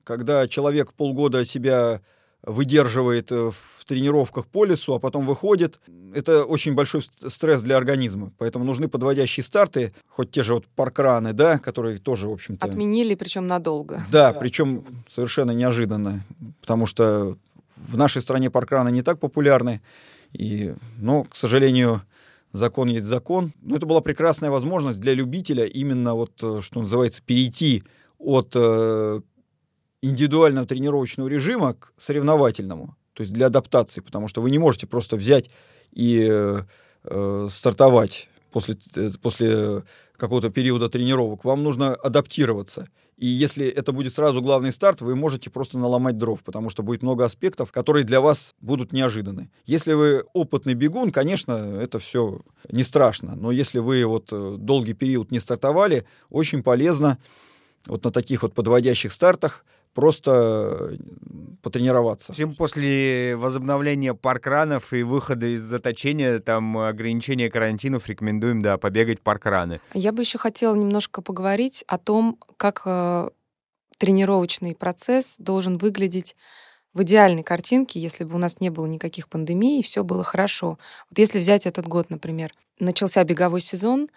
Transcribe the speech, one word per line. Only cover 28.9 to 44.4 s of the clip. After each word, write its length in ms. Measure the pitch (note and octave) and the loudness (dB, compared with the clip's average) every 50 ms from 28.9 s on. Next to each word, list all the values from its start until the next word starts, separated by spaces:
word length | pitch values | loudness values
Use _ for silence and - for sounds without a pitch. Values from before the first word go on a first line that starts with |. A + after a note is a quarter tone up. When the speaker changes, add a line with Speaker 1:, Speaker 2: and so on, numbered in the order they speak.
| A2 A2 G#2+ G#2+ G#2 G#2+ - _ _ _ _ _ _ _ _ _ _ _ _ _ _ _ - | 0 0 0 -2 -2 -4 -8 _ _ _ _ _ _ _ _ _ _ _ _ _ _ _ -4
Speaker 1:
индивидуального 640 | C3 C#3 B2 D3 D3 C#3 D#3+ D#3+ D#3 C#3 C3+ B2+ | -4 0 0 0 2 4 6 6 6 4 2 -2
тренировочного 640 | - C3+ B2+ C3+ C#3+ C#3+ C#3+ C3 A#2+ - - C3+ C3 | -4 -4 -4 -2 0 0 0 -2 -2 -4 -6 -6 -4
режима 460 | C#3+ D3 C3+ E3+ B3 A#3+ E3+ C3 A2+ | -2 -2 -2 -2 -2 0 0 -2 -2
к 180 | - - _ _ | -6 -12 _ _
соревновательному, 960 | _ - - C#3+ D3 C#3+ D3 D#3 D3+ C#3 A#2+ G#2 - G2+ F#2+ F2 D#2 - C#3+ - _ _ _ _ | _ -8 -4 -2 0 2 2 4 4 4 4 2 -2 -6 -10 -10 -10 -12 -16 -18 _ _ _ _
то 80 | - A2 | -10 -8
есть 100 | F#2+ G2+ | -6 0
для 140 | A2+ B2+ | 2 4
адаптации, 540 | C3 B2 C3+ B2+ - - C3 A#2 - - - - | 4 4 2 2 4 2 2 2 2 -4 -12 -12
потому 260 | - - G#2 G#2 G#2+ | -10 -10 -8 -8 -6
что 140 | - A#2 A2+ | -6 -2 0
вы 80 | B2+ | 0
не 80 | C#3 D3+ | 2 4
можете 280 | E3 D#3 A#2+ - - | 4 2 2 0 -4
просто 300 | - - B2 A2+ - - | -6 -4 -4 -4 -2 -4
взять 320 | G#2+ G2 A2+ C#3+ C3+ A#2 - _ _ _ _ _ _ _ _ _ | -4 2 4 4 4 4 0 _ _ _ _ _ _ _ _ _
и, 360 | - A#2+ A#2+ A#2+ A2+ A2 A2 | -2 0 2 2 4 4 4
э, 320 | G#2+ G#2 G#2 G2+ G2+ G2+ F#2+ - _ _ _ _ _ _ - | 2 2 0 0 -2 -4 -6 -10 _ _ _ _ _ _ -14
э, 440 | - - G2 G2+ G2 G2+ G2+ G#2 G2+ | -8 -6 -4 -4 -2 -4 -4 -4 -6
стартовать 800 | G2+ - - B2+ G#2+ - C#3 C3 B2 A#2 A2 G2 - - - - _ _ _ _ - | -8 -4 -2 -2 4 6 6 8 8 6 4 2 -2 -10 -14 -20 _ _ _ _ -6
после, 240 | A#2+ - - A2 - - _ - | -6 -4 -4 -6 -10 -12 _ -8
э, 140 | - G2+ G#2+ F#2+ - - | -6 -6 -6 -6 -6 -6
после 600 | A#2+ G#2+ - A#2+ A2+ A2 G#2+ G#2+ G#2 G#2 G2+ F#2+ - - _ _ _ _ | -6 -2 0 0 2 2 2 0 -2 -4 -6 -8 -12 -20 _ _ _ _
какого-то 340 | - - G#2+ A#2+ B2 A2 A2+ | -10 -6 -2 -2 -2 -2 -2
периода 380 | F#2+ C3+ B2+ B2+ B2 A#2+ A#2 A2+ | -2 0 0 0 0 0 -2 -2
тренировок. 560 | - B2+ B2 B2 C3+ B2+ A#2+ A2 G#2 G2 - | -2 -2 0 0 2 0 0 -2 -4 -4 -2
Вам 180 | B2 C3+ C#3+ D3 | -2 0 0 0
нужно 320 | D3+ C3+ A#2+ C#3 C3+ B2+ | -2 -2 0 -2 -2 -2
адаптироваться. 920 | - - C3+ A#2+ D3 C#3+ - - - C#3+ B2 A2+ G2+ G2 - - - - - _ _ _ _ _ | -2 -2 0 2 2 0 0 0 0 0 0 0 -2 -4 -8 -12 -12 -14 -16 _ _ _ _ _
И 100 | _ B2 | _ -4
если 400 | B2 B2 B2+ D3 C#3 - C3+ C#3 | -2 0 0 0 0 0 -2 -4
это 260 | B2+ - C#3+ A#2 - C3 | -2 -2 -2 -4 -4 -4
будет 200 | C3 C#3 B2+ A#2+ | -4 -6 -6 -2
сразу 280 | - D3+ D3+ C3+ B2+ | 0 0 2 2 0